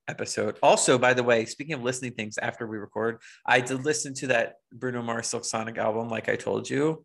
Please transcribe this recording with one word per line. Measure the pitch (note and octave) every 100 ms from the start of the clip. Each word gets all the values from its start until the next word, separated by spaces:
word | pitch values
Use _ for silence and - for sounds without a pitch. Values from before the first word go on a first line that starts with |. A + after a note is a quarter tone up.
| -
episode. | - G#2 - G#2+ -
Also, | C#3+ G3+ - B2+
by | B2 B2+
the |
way, | A#2+ A#2 A2+
speaking | - D3
of | C#3+
listening | A#2+ B2+ B2+
things | A#2 G#2+ -
after | A#2+ - A#2
we | G#2+
record, | G2+ G#2+ A2+ A2+ - - -
I | B2+
did | B2+ C3
listen | C#3 D3 C#3+ C3
to | C3+
that | A#2+ A2+ - _
Bruno | A#2 B2+ B2
Mars | A#2 A#2 -
Silk | A#2
Sonic | - A2+ A2 A2+
album, | A2 A2 A#2
like | A2 -
I | -
told | G#2 G#2 A2+
you. | C3 D3+ D#3